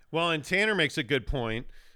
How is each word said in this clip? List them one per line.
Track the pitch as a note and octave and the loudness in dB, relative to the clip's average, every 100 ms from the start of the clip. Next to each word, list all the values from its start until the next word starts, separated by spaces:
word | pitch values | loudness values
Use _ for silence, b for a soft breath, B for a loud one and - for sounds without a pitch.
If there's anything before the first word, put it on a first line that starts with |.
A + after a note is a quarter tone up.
| - | -6
Well, | D#3 E3+ | -2 0
and | D#3+ | 0
Tanner | B2+ F#3 G#3+ G3+ | 0 2 2 2
makes | D3+ - | 2 0
a | |
good | A2+ C#3 G#2 | 0 0 0
point. | C#3+ A2+ A2 - b b | -2 -2 -4 -6 b b